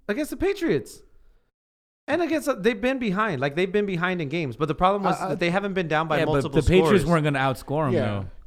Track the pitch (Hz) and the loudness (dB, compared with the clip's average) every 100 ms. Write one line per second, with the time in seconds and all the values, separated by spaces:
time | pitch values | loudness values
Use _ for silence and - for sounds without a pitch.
0 | - 214 294 262 359 392 330 143 - - | -6 -4 -4 -4 -4 -2 0 -2 -4 -16
1 | - - - _ _ _ _ _ _ _ | -20 -20 -20 _ _ _ _ _ _ _
2 | - 320 330 311 277 233 196 220 247 269 | -4 -2 0 -2 -2 0 0 0 0 -2
3 | 233 185 220 135 143 143 185 208 202 175 | -2 0 -2 -2 -2 -2 0 0 -2 -2
4 | 180 180 151 170 143 117 156 156 180 202 | -2 -2 -4 -4 -4 -2 -2 2 2 2
5 | 190 - - - 175 185 202 190 160 156 | 0 -2 -2 -2 0 0 -2 -2 -2 0
6 | 160 147 156 143 143 160 143 185 - 202 | 0 0 2 0 0 2 4 6 6 4
7 | 147 170 151 139 135 127 - 147 143 117 | 4 2 2 0 0 -2 -4 -2 0 0
8 | 110 101 95 - | 0 -4 -6 -12